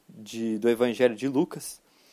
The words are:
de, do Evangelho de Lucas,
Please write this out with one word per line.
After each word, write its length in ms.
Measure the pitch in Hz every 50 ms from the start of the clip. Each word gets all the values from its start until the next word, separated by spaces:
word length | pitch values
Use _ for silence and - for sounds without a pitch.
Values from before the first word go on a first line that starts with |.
| _
de, 500 | - - 113 107 104 - 113 113 113 110
do 120 | 104 110 117
Evangelho 460 | 117 110 123 123 110 - 127 123 113
de 120 | 104 127
Lucas, 540 | 139 131 139 156 151 - - - - - - _ _ _ _ _ _